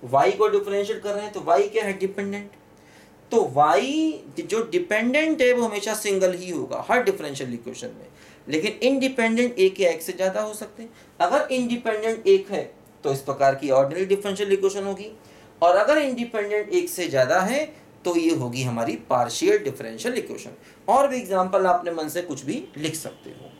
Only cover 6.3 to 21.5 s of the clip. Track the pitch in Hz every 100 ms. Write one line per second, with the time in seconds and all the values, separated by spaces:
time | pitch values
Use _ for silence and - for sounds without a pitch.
6.3 | 180 185 165 123 120 - 240 240 190 151
7.3 | 135 135 117 127 - 120 - - - -
8.3 | - - 156 196 - 247 269 262 262 226
9.3 | 226 247 240 190 190 180 160 - 180 190
10.3 | 196 214 214 214 - 226 - - _ 175
11.3 | 285 - 254 240 240 226 214 220 220 196
12.3 | 196 190 190 135 - - - 151 135 -
13.3 | 135 139 135 147 131 139 160 190 196 202
14.3 | 190 202 196 196 196 196 190 208 - -
15.3 | - - - 170 185 214 302 285 240 233
16.3 | 220 202 208 202 180 175 - 170 131 127
17.3 | 175 185 262 302 - - - - 170 165
18.3 | 160 123 123 127 117 117 - - 127 120
19.3 | 120 175 208 139 - 113 113 240 254 -
20.3 | 113 - - - - - 240 285 247 190
21.3 | 185 185